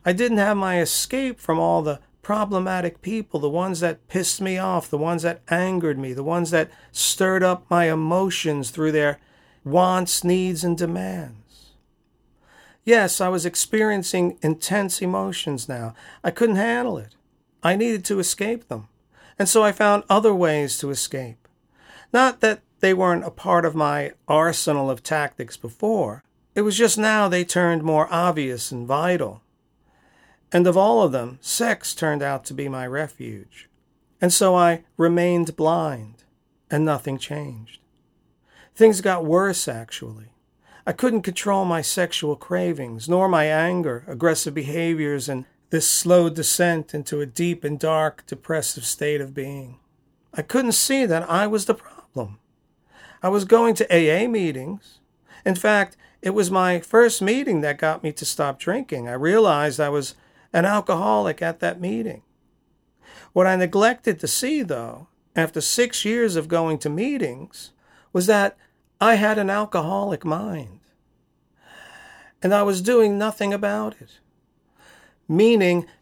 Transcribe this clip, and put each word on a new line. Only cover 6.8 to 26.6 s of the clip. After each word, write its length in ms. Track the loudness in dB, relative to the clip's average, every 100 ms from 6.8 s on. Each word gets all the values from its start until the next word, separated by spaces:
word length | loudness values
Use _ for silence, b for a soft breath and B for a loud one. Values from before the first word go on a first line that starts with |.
| b
stirred 500 | -4 -2 0 2 4
up 260 | 2 0 0
my 220 | 2 2
emotions 800 | 2 0 0 0 -2 -2 -4 -6
through 240 | -2 0
their 260 | 2 0 -2 b b b b 0
wants, 580 | 2 4 2 0 -2
needs, 400 | 0 0 0 -2
and 140 | -2 -2
demands. 640 | -2 -4 -6 -8 -12 -16 _ _ -20 _ _ _ _ _ _ _ b b b b 4
Yes, 360 | 4 4 0
I 80 | 0
was 160 | 0 -2
experiencing 920 | -4 -2 0 0 0 -2 0 0 0
intense 600 | -2 -2 -2 -2 -2 -4
emotions 680 | -2 -2 -4 -6 -6 -6 -8
now. 260 | -8 -10 -12 B B
I 100 | -6
couldn't 260 | 0 0 2
handle 400 | 0 -2 -4 -8
it. 180 | -12 _ _ _ _ _
I 140 | 0 0
needed 260 | 0 -2
to 160 | -4 -4
escape 480 | -2 -4 -4 -6 -8
them. 220 | -12 -12 _ _ b b b
And 80 | 2
so 160 | 4
I 80 | 4
found 320 | 4 2 2 4
other 260 | 4 4 4
ways 420 | 2 0 -2 -4
to 100 | -6
escape. 580 | -6 -6 -8 -10 -16 _ _ _ B B B B
Not 300 | 2 2 4
that 180 | 0 0 _ -2
they 120 | 2
weren't 300 | 2 2 0
a 80 | -4
part 320 | -10 0 2
of 100 | 2
my 380 | 0 0 0 -4 -10 0
arsenal 640 | 2 2 0 -2 0 -2
of 120 | -4
tactics 540 | -4 -4 -4 -6 -14 -12
before. 720 | -16 -4 -2 0 -2 -6 _ _ _
It 80 | -2